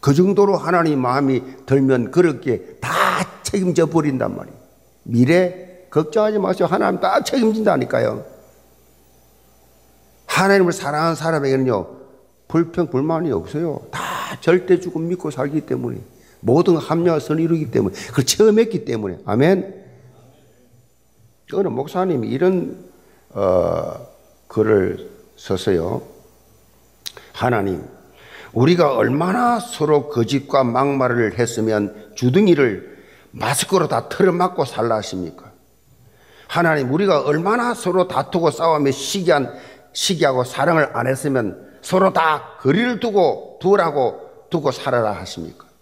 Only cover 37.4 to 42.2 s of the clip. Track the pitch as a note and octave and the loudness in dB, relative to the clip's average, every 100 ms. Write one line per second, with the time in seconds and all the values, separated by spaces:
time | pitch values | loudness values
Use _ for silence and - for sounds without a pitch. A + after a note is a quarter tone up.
37.4 | F3+ A#3 A#3+ A#3+ F3+ F3+ F3+ - - F#3 | 0 0 0 -4 -2 0 0 -2 -2 0
38.4 | E3 - E3 D#3 C#3 C3+ - G3 F3 D3+ | 0 2 0 2 2 0 -4 -4 2 2
39.4 | C3 - - - _ - - F3 D3+ C3 | 2 -8 -20 -20 _ -6 -4 2 2 2
40.4 | B2 - D3 E3 C#3 A2 A#2+ C3+ D3+ C3 | -2 0 2 2 2 -2 -2 -2 -2 -2
41.4 | G#2+ - - - - F#3 F#3+ F#3 | -2 -8 -18 -20 -2 2 2 2